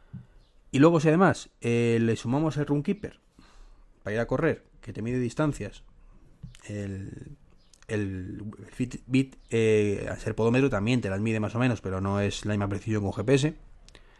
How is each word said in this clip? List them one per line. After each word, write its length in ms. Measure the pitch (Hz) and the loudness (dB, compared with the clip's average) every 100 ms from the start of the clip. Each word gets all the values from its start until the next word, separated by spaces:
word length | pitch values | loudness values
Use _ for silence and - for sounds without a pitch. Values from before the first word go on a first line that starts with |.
| - - - - _ _ _ | -20 -20 -20 -20 _ _ _
Y 80 | 127 | 6
luego, 200 | 151 170 | 6 6
si 100 | 156 | 4
además, 400 | 160 185 - - _ | 6 4 4 -4 _
eh, 400 | 120 117 120 117 | -2 2 2 2
le 140 | 117 110 | 2 0
sumamos 420 | 113 135 160 147 | -2 0 0 -2
el 80 | 147 | -2
Runkeeper 540 | 147 147 196 - - _ - - - - - - _ | -2 -2 -4 -6 -16 _ -20 -20 -20 -20 -20 -20 _
para 100 | - 107 | -6 -4
ir 40 | |
a 60 | 117 | -2
correr, 380 | 131 156 104 - _ | 0 0 -2 -6 _
que 120 | - | -14
te 80 | - | -8
mide 180 | 110 127 | -4 -2
distancias, 640 | 120 - 156 139 101 - - - - - - - - - | -2 0 -2 -2 -8 -12 -20 -20 -20 -20 -20 -20 -20 -18
el, 760 | - 104 101 95 98 - - 143 - - _ _ - | -12 -8 -8 -8 -10 -14 -16 -18 -20 -20 _ _ -6
el 560 | 107 98 95 92 - 104 - - | -4 -4 -6 -8 -10 -12 -14 -12
Fitbit, 680 | - 123 - - 131 135 - - | -6 -6 -8 -2 0 0 -6 -4
eh, 580 | 113 113 107 104 101 - | 2 4 4 4 0 -4
al 80 | 104 | -6
ser 160 | - | -6
podómetro, 360 | 110 113 127 135 | 0 2 4 2
también 320 | 107 107 123 | 2 0 0
te 80 | 104 | 0
las 100 | 98 | -2
mide 200 | 110 110 | 0 0
más 140 | 104 113 | -2 0
o 40 | |
menos, 220 | 127 113 | 0 0
pero 200 | 95 95 | -4 -2
no 180 | 98 101 | 0 0
es 260 | 101 - 104 | 0 -2 -2
la 80 | |
misma 160 | 104 101 | -2 -2
precisión 340 | 101 - 107 | -4 -4 -2
con 80 | 98 | -2
G 140 | 90 107 | -2 2
P 80 | |
S. 220 | 139 147 170 - - - - - | 2 2 -4 -14 -20 -20 -20 -20